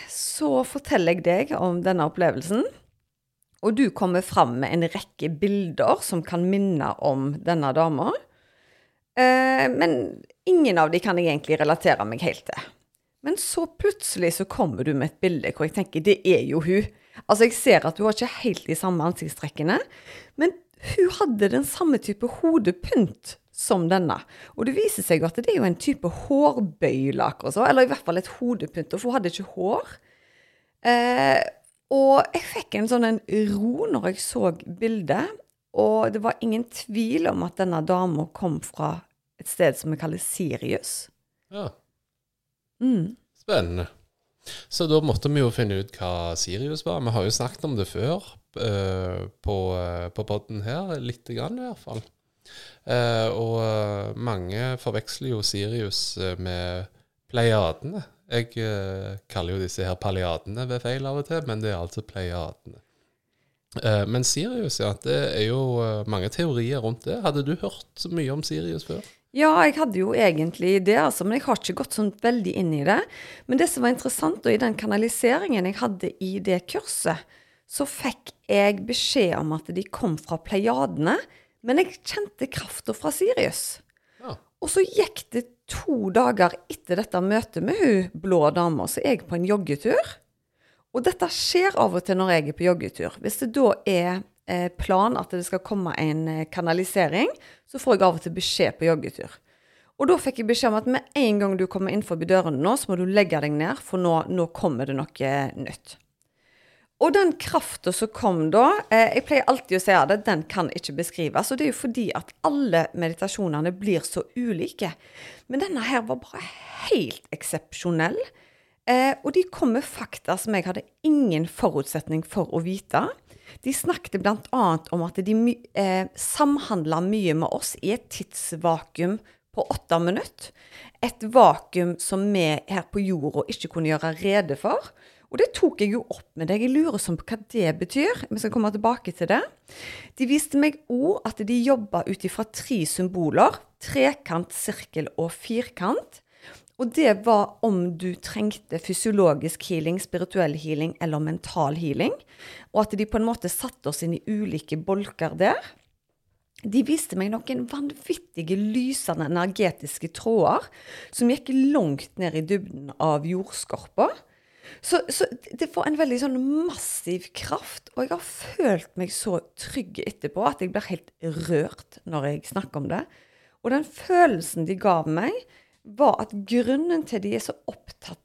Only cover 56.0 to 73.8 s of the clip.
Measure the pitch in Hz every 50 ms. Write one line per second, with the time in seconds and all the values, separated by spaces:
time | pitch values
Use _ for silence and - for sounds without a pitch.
56 | - - - - 95 92 90 92 92 92 90 87 87 90 90 90 92 - _ _
57 | _ _ _ _ _ _ - 120 117 117 110 107 95 82 80 - - 147 196 202
58 | - - _ _ _ _ 120 120 117 117 - 117 113 110 104 101 98 95 95 95
59 | 98 101 98 98 - _ - 98 85 87 95 98 95 87 - - 95 92 92 -
60 | - 101 95 92 92 87 82 78 - 98 104 117 127 127 123 123 - 123 127 135
61 | 135 135 139 143 143 - 160 165 147 127 110 107 110 107 101 85 87 90 - 110
62 | - - - 98 92 87 87 87 80 - - _ _ - - - _ _ _ _
63 | _ _ _ _ _ _ _ _ _ _ _ _ _ _ - - - 113 107 104
64 | 101 101 117 127 127 - - 143 170 240 254 240 214 143 - - 104 104 98 -
65 | - 131 143 143 139 135 73 95 107 110 123 131 135 131 123 120 117 113 107 107
66 | 104 107 107 95 92 110 - - 170 165 131 120 117 120 139 135 110 113 120 -
67 | - - - 240 196 165 147 143 139 139 165 - - 196 - - - - _ -
68 | - 175 170 170 151 131 139 151 156 - 156 156 165 170 165 156 - - - -
69 | - - - _ _ _ - 262 302 311 311 349 320 302 294 302 311 247 190 185
70 | 185 214 - - 220 190 165 151 156 170 - - 175 180 196 196 185 196 214 269
71 | 311 277 214 - 180 202 220 277 - - 220 - - - 180 - 262 - - 214
72 | 214 202 - - - 233 247 240 190 180 - - 185 165 156 147 143 165 208 269
73 | 453 - - - - - - - - - 247 269 339 330 - 269